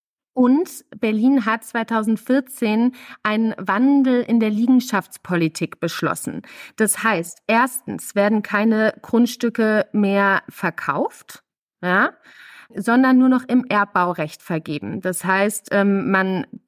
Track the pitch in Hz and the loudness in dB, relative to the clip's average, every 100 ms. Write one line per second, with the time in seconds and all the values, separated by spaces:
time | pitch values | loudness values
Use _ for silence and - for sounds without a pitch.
0 | _ _ _ 254 247 277 370 - - 214 | _ _ _ 2 4 4 0 -8 -20 -6
1 | 220 214 247 277 214 226 - 233 226 226 | -2 2 2 2 2 -4 -4 -8 -4 -2
2 | 208 220 - 262 254 - 220 214 247 254 | 0 -2 0 -2 -2 -4 0 2 0 -2
3 | - - 214 214 226 - 190 196 262 277 | -12 -8 -4 0 -2 -2 -2 2 4 4
4 | 262 247 - 226 220 208 240 254 247 202 | 4 0 2 0 2 0 2 2 2 -4
5 | - - - 175 165 - 165 - 170 - | -4 -12 -4 -2 -2 -2 -8 -6 -8 -4
6 | 151 170 - - - - - - 214 - | -4 -4 -8 -10 -12 -18 -10 -4 -2 0
7 | 226 185 170 - - 226 254 - - 185 | -2 -2 -4 -8 -2 0 0 -4 -10 -12
8 | - 202 202 214 - 208 226 214 220 - | -4 0 2 0 -2 0 2 2 0 -2
9 | - 233 240 - 233 226 220 214 - 208 | -2 0 2 0 -4 0 0 0 0 0
10 | 196 202 196 190 - - 180 - - 143 | 0 2 2 0 -4 -6 -6 -4 -4 -2
11 | 427 - - - _ _ _ _ 180 185 | -4 -8 -20 -20 _ _ _ _ 0 0
12 | 262 - _ - - - - 226 220 240 | 0 -4 _ -20 -20 -20 -14 -6 0 2
13 | 262 254 254 254 - 247 - 208 202 185 | 4 6 6 2 2 0 2 0 0 0
14 | 180 180 156 - - 165 156 147 101 - | 0 -2 -6 -8 -6 -6 -4 -8 -6 -6
15 | 185 180 185 190 208 208 - 202 202 196 | -6 -4 0 0 0 -2 -2 0 2 2
16 | 190 190 190 185 - - | 0 0 0 -4 -6 -14